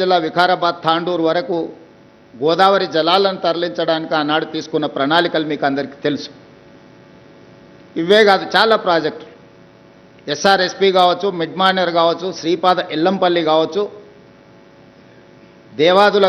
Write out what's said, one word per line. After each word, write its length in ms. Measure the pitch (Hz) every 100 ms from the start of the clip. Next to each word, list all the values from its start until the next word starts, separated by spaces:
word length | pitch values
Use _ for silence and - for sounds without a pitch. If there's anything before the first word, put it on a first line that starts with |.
జిల్లా 160 | 185 180 156
వికారాబాద్, 500 | 170 180 175 170 170
తాండూరు 400 | 160 165 175 175 160
వరకు 280 | 170 175 175 160 - - - - _ _
గోదావరి 520 | 117 147 170 190 196 180
జలాలను 460 | 156 160 190 196 185 175
తరలించడానికి 680 | 165 175 170 165 160 160 160
ఆనాడు 260 | 147 156 160
తీసుకున్న 320 | 156 151 160 147
ప్రణాళికలు 520 | 147 135 165 175 165 151
మీకు 120 | 147 143
అందరికీ 280 | 139 131 - 147
తెలుసు. 240 | 147 - - - - - - - - - - - - - - - - - -
ఇవే 180 | 170 214 208
కాదు, 160 | 185 160
చాలా 220 | 180 226 214
ప్రాజెక్టులు, 480 | 190 165 151 - - - - - - - - - - - -
ఎస్ఆర్ఎస్పి 640 | 147 202 196 180 - 196 185
కావచ్చు, 320 | 180 175 202 180
మిడ్మానేర్ 520 | 160 151 190 190 170 170
కావచ్చు, 320 | 165 165 185 170
శ్రీపాద 380 | 156 175 180 180 - 156
ఎల్లంపల్లి 480 | 175 196 185 170 156
కావచ్చు, 340 | 156 160 185 202 - - - - - - - - - - - - - - - - - -
దేవాదుల 540 | 107 156 190 208 202